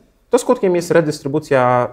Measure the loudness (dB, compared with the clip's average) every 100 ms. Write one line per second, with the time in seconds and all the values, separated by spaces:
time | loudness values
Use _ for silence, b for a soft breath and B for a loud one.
0 | _ _ _ 0 0 0 0 -2 0 0
1 | 0 -4 -6 -6 -2 0 2 0 -2